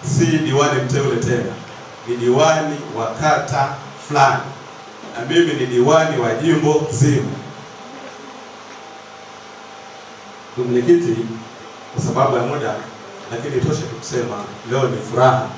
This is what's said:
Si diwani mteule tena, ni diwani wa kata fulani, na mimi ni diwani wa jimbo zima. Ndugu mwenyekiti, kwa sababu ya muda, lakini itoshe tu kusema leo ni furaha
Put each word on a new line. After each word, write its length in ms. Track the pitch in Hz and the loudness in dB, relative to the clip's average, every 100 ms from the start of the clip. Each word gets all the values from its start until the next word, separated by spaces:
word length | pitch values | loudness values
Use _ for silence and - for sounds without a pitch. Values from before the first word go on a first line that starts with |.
Si 220 | - - 165 | 0 2 4
diwani 560 | 156 135 135 147 131 | 4 2 4 4 2
mteule 340 | 127 143 135 117 | 0 0 2 0
tena, 380 | 117 120 - - - - - - 117 | 0 0 -2 -6 -12 -16 -16 -16 -6
ni 100 | 120 | 0
diwani 580 | 120 127 156 156 151 143 127 110 | 4 6 6 4 0 -4 -6 -4
wa 100 | - | -4
kata 600 | 117 156 151 - 135 135 - - - - | 0 2 2 2 0 0 -2 -12 -16 -4
fulani, 340 | 143 135 135 - - - - - - - - | 4 4 4 -4 -12 -16 -18 -18 -16 -14 -10
na 60 | 123 | 0
mimi 280 | 165 165 | 4 4
ni 120 | 139 127 | 2 0
diwani 520 | 123 131 160 156 127 | 4 6 6 4 0
wa 120 | 120 | 0
jimbo 540 | 113 156 160 151 151 - | 0 2 4 4 2 2
zima. 400 | 110 131 - - - - - - - - - - - - - - - - - - - - - - - - - - - - - - - - - - 123 | 4 4 4 0 -6 -10 -14 -16 -16 -16 -16 -16 -16 -16 -16 -16 -18 -18 -18 -16 -18 -18 -18 -18 -18 -18 -18 -18 -18 -18 -18 -18 -18 -18 -18 -14 -6
Ndugu 120 | 123 | 2
mwenyekiti, 440 | 120 123 170 - 113 113 - - - - - - - | 2 6 6 6 0 -2 -6 -10 -14 -16 -16 -8 -4
kwa 80 | |
sababu 320 | - - - 180 | -2 2 2 2
ya 60 | |
muda, 300 | - - - - - - - - - | 0 -2 -4 -4 -8 -14 -16 -16 -10
lakini 260 | 117 143 127 | -8 -2 0
itoshe 240 | - - | 0 0
tu 140 | 110 110 | -4 -10
kusema 400 | - 123 120 104 101 - 117 | -6 -4 -4 -6 -10 -12 -4
leo 120 | 131 | 0
ni 140 | 127 107 - | 0 0 -4
furaha 360 | 113 131 - - | 6 6 6 -2